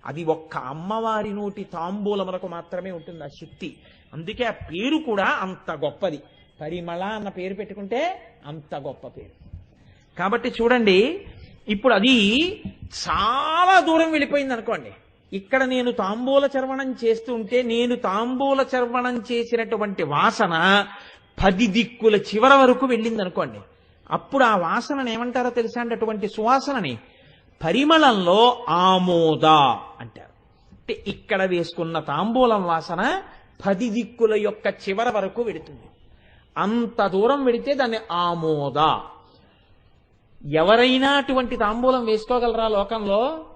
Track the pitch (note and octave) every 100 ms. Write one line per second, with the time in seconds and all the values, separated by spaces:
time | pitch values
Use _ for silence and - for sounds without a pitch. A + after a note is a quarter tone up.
0 | - C#3+ D#3+ D#3 - D#3 B2+ D3+ F3+ A3
1 | A3+ A3 G#3 G3+ G#3 G3+ F#3+ F3 E3+ G3+
2 | G3+ G#3 F#3 F#3 F#3 E3+ E3+ F3+ F#3 F3
3 | D#3+ E3+ C#3+ - E3 - F3 - - _
4 | _ D3 E3 G#3+ A#3+ G3+ - D#3+ B3 D4+
5 | D4+ G3+ F#3 C#4 F#3+ F3+ - D#3+ C#3+ C#3
6 | F#3+ D3 - _ _ _ D3+ F3 E3+ E3+
7 | F#3+ G#3+ G3 F#3+ F#3 G3 G3 G3 G3 A#3+
8 | E4 F#4+ - _ C#3+ D#3 D3+ D#3 C#3 B2+
9 | B2+ B2+ G2+ _ - - - _ - -
10 | _ - F#3 A#3 A#3+ - A#3 B3 G#3+ F#3
11 | A#3+ F#4 - - - - - G#3 C4 G#3+
12 | A3+ B3+ G3+ A#3+ F4 G#4+ G3 - - -
13 | F3 D#3+ G3+ C4 D4 D#4+ F4+ F#4+ E4 D#4+
14 | E4 D#4 C#4 C#4+ C4+ B3 A3 F#3+ A2+ -
15 | _ _ _ G3 G3 C4 C4 B3+ B3 A#3
16 | G3 G#3+ B3+ C#4 C#4 C4+ C4 C4 C4+ A3+
17 | A#3 A3 A3+ A#3+ G#3+ B3 B3 A#3 A#3+ A#3+
18 | G#3+ G3 A#3+ B3+ C#4 C4+ C4 B3+ A#3+ B3
19 | B3 B3 G3+ A#3+ A#3 A#3 A3+ G#3+ G#3 F#3+
20 | D#3+ C#3+ G3 G#3+ G3+ D#3+ F3+ G3+ G3 -
21 | - - _ - F#3+ F#3 A#3 F#3+ A3+ -
22 | A3 G#3 - G#3 B3+ C#4 C4 B3+ C4 A#3
23 | A3+ A3+ F#3 F#3 D3+ G#2 - _ _ _
24 | - D#3 - C#4 B3 G#3 E3 G#3 A#3 C#4+
25 | B3 A3 A#3+ B3 B3 A#3+ A3+ B3 A#3+ A3+
26 | A3 G#3+ G3+ - A3 C4+ C4 C4+ E3 A2+
27 | - _ - _ _ _ D#3+ G3 D4 D#4+
28 | D4 G#3 F3 G3 A#3+ A#3+ - E3+ F#3 F#3
29 | F3+ E3+ E3 D3 D#3 D#3 C3+ G#2+ - -
30 | A#2 - - _ _ _ _ - - G#3
31 | G3+ G3 - G3+ F#3+ F3 E3 - E3 E3
32 | D#3 C#3+ G3+ A#3+ B3+ G#3+ F3 E3 D#3+ E3+
33 | A3+ F#4 G4 - _ _ G3+ G3 B3 G#3+
34 | A3 - A3+ G#3+ G#3 G#3 G#3 G3+ - F#3+
35 | A#3+ G#3+ F#3+ A#3 A#3 D#3+ - C3+ - _
36 | - - _ - _ - F#3 A#3 A#3 -
37 | G3 F#3+ A3 C#4+ C4 A#3 A#3 C#4 B3+ A3+
38 | A3 E3+ F3 E3+ D#3+ D#3 C#3+ C3 D#3 A2+
39 | - - - _ _ _ _ _ _ _
40 | _ _ _ - C#3+ D#3 E3+ A3+ B3+ B3+
41 | C4+ C#4 C#4 C4 B3 B3 G#3 A3+ B3+ B3+
42 | A#3 G#3+ G#3+ B3 A#3 A3+ A3+ G#3 G3+ A3+
43 | G3+ G3 B3+ D#4+ D#4